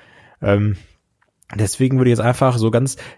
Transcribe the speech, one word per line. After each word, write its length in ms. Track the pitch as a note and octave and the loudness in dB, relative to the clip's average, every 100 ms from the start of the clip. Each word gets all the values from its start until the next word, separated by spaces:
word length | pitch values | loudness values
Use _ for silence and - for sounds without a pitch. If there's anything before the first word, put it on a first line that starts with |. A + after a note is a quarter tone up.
| _ - - _ | _ -20 -20 _
Ähm, 380 | G2+ G2+ G#2 G2+ - _ _ _ _ _ - G#2 | 0 2 0 -4 -10 _ _ _ _ _ -12 -4
deswegen 420 | G#2+ - C3 C3 | -4 0 0 2
würde 140 | B2 | 2
ich 60 | A2+ | 2
jetzt 80 | A#2 | 0
einfach 320 | B2 C3 A#2+ | 0 0 2
so 100 | A2+ | 0
ganz 240 | A#2 C3 - - | 0 -2 -6 -16